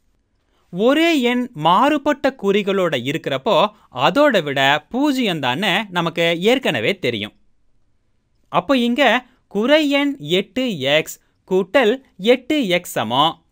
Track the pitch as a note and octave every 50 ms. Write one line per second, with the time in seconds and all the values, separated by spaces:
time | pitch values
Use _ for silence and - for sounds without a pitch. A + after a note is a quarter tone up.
0 | _ _ _ _ _ _ _ _ _ _ _ _ _ - - F3 G#3+ B3+ C#4+ D#4
1 | E4 E4+ E4 C#4+ A#3+ A#3+ B3 B3 B3 - - D3+ D3+ E3 F3 G3+ B3+ D4 D#4 D4
2 | C#4+ D4+ D4 - - C4+ C4+ - F#3+ G3 G3 G#3+ G3+ G3+ G3 G3 F3+ E3 D3 C3
3 | A#2 C3+ D3 D#3+ - D3+ C#3 C3+ - A3+ G3 D3+ F#3 G#3+ - _ _ _ - B2
4 | C3 D#3+ F3+ C#4+ D4 D4 A#3 F#3+ D#3 D3 C3+ C#3 C3+ C#3 C#3+ D3+ - - - B3
5 | C#4+ D4+ C4 C4 B3+ G3+ E3+ D#3 C3+ B2 B2 D3+ G#3 G3+ E3+ G3+ A3 G3 F3 F3
6 | E3+ E3 E3+ E3+ E3+ E3+ F3 E3 F3+ G#3+ B3+ C4+ C4 A3+ D#3+ A#2 G#2+ D3+ G3+ -
7 | - B2+ A2+ G#2 G#2 G#2 _ _ _ _ _ _ _ _ _ _ _ _ _ _
8 | _ _ _ _ _ _ _ _ _ - - E3 F3 - C#4 B3+ A#3 A#3+ A#3+ C#4+
9 | C#4+ A#3 G#3+ - - _ _ _ _ _ - G3 A3 C4+ D4 D#4+ D#4 C#4 C#4+ C#4
10 | C#4+ C#4+ C#4 - D3 D3 F3 F#3 G3 - - B3+ C4 B3 G3+ C#3+ B2+ C3+ D3 D#3
11 | D#3+ - - - _ _ _ _ _ - F#3 F#3 G3 F3+ - C#4+ B3+ G#3 B3 C4+
12 | _ _ _ - F3+ A3+ B3+ B3+ B3 - D#4 D4+ B3+ F3+ F3 F3+ F3 - - D3
13 | A#2 G#2+ A#2+ C3+ D3+ E3 - _ _ _